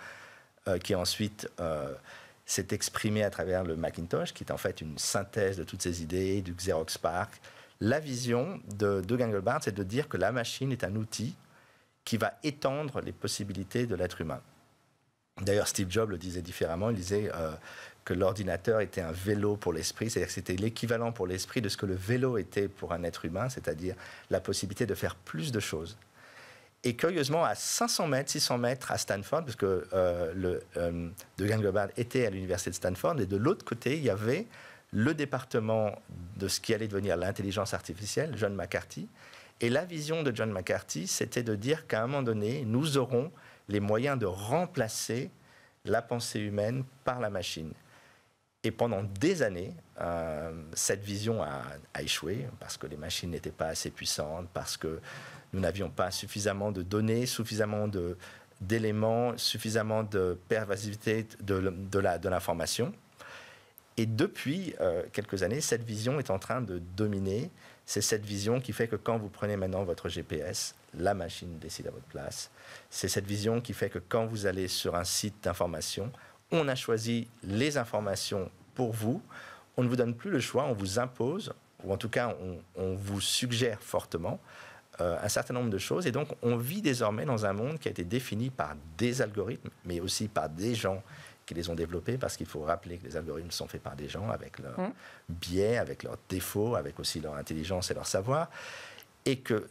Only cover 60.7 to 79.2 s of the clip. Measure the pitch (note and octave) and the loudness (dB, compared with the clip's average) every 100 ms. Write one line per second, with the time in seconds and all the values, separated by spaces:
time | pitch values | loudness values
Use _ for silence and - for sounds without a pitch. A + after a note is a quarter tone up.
60.7 | G2 G#2+ G#2 - A2 A2 - G2 F#2+ F#2+ | -2 -2 -2 0 2 0 -6 0 2 2
61.7 | F2+ F#2+ G2 G2 E2+ F#2 F2+ - E2 D#2 | 0 0 4 4 2 2 2 2 0 0
62.7 | - C3 - - - - - - - - | 0 0 -2 -16 -20 -18 -16 -18 -20 -20
63.7 | - - - A2+ A2 F#3+ - C3 E3+ F#3 | -20 -6 0 2 4 2 2 -2 0 -2
64.7 | - F2+ E2+ - - - G2 F#2 B2+ - | 0 2 2 0 -4 -2 0 2 2 0
65.7 | A#2+ A#2 G#2 A2+ C#3+ - F#2+ - B2 A2+ | 0 0 -2 0 0 0 -2 0 -2 -2
66.7 | F2+ F2 F#2 G#2+ G2 F#2+ G#2 E3 - - | -4 -4 0 2 2 0 0 -2 -8 -20
67.7 | - - - G#2 A2 G2+ G2+ G2+ B2 B2+ | -18 -4 0 2 2 0 -2 2 2 0
68.7 | - A#2 G#2 - A2+ G#2 - G#2 G#2 F#2+ | 0 0 0 0 0 -2 -4 -2 0 0
69.7 | F#2 F#2+ E2 F2 E2+ D#2 D#2 D2 F#2 - | 0 0 -2 -2 -4 -4 -4 -2 -4 -6
70.7 | - - D2 F2+ G2+ E2+ - F2+ D#2+ - | -8 -14 0 2 2 -2 -6 -10 -10 -10
71.7 | - - - - - C#2+ - - - - | -8 -8 -10 -12 -10 -8 -8 -12 -16 -18
72.7 | - - - F#2+ - G2 G#2 G#2 A2+ B2 | -18 -12 -4 0 0 0 0 2 2 0
73.7 | G2 G2+ F2 - A#2 A2+ A2 G2+ F#2 F2+ | -2 -2 -2 0 2 2 2 0 2 0
74.7 | - F2+ E2+ E2+ - G#2+ - F2+ F2 F2+ | 0 0 0 0 0 -2 -2 -2 0 0
75.7 | E2 - - G#2 - - - _ E3+ C#3+ | 0 -4 -4 -6 -8 -18 -20 _ 2 2
76.7 | B2+ - A2+ A2+ A#2 A#2 - F#2 G2+ D3 | 2 2 2 2 0 -2 -8 -2 2 4
77.7 | C#3+ A#2 G#2+ G#2 F#2+ - G2+ F2+ - - | 2 0 0 0 0 0 -2 -2 -8 -10
78.7 | - B2 A2 G#2+ E3 | 0 0 2 2 0